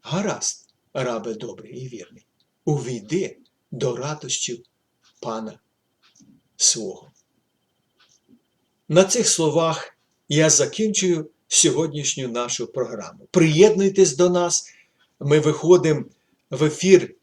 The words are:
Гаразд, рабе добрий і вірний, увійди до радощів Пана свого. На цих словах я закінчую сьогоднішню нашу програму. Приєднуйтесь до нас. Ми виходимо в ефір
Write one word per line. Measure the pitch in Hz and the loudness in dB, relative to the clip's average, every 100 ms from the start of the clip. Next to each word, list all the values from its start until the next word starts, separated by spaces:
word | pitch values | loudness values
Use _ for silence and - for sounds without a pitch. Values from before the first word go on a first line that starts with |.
Гаразд, | - 160 208 - - - _ _ _ | -6 -6 -4 -6 -8 -10 _ _ _
рабе | 127 127 113 117 | -8 -6 -6 -8
добрий | 110 92 92 - | -10 -12 -16 -18
і | 117 131 | -16 -16
вірний, | 117 90 - _ _ _ _ - | -16 -20 -20 _ _ _ _ -4
увійди | 143 120 120 104 165 - - _ _ _ | -4 -4 -8 -6 -4 -4 -10 _ _ _
до | 139 131 117 | -6 -6 -4
радощів | 135 151 127 - - 120 _ _ _ _ _ _ | -8 -10 -8 -6 -6 -10 _ _ _ _ _ _
Пана | 117 113 110 - _ _ _ _ _ _ _ _ _ _ | -10 -8 -10 -16 _ _ _ _ _ _ _ _ _ _
свого. | - 117 101 - - _ _ _ _ _ _ _ _ _ _ _ _ _ _ _ _ _ _ | -2 -2 -8 -12 -20 _ _ _ _ _ _ _ _ _ _ _ _ _ _ _ _ _ _
На | 160 | 4
цих | 190 240 220 | 4 2 0
словах | - 160 147 165 151 - _ _ _ _ | 0 0 2 0 -4 -10 _ _ _ _
я | 147 156 | 2 4
закінчую | 156 - - 214 202 185 165 151 _ _ | 4 2 -2 -2 0 0 -2 -4 _ _
сьогоднішню | - 160 131 160 147 139 - 127 | 2 2 2 -4 -4 -6 -6 -6
нашу | 117 120 - 117 | -6 -6 -6 -8
програму. | 135 117 107 95 - - | -8 -8 -8 -14 -18 -4
Приєднуйтесь | - 160 151 208 185 196 190 180 139 | 2 2 6 6 6 0 4 2 4
до | 180 | 2
нас. | 180 175 - - _ _ _ _ _ | 2 0 -4 -6 _ _ _ _ _
Ми | 143 151 | 0 2
виходимо | 151 147 160 180 160 143 110 _ _ _ _ | 2 -2 6 6 6 0 -4 _ _ _ _
в | 135 | -2
ефір | 151 151 185 185 120 - | -2 0 6 6 4 -14